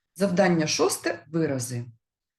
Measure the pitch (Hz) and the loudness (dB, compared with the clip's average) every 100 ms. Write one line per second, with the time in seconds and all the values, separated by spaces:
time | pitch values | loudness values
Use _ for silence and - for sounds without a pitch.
0 | _ - 196 180 185 170 156 - 392 - | _ -2 0 4 4 4 2 2 0 0
1 | 339 - - 165 151 135 120 120 123 - | -4 -6 -6 -2 0 -2 -4 -8 -10 -16
2 | _ _ _ | _ _ _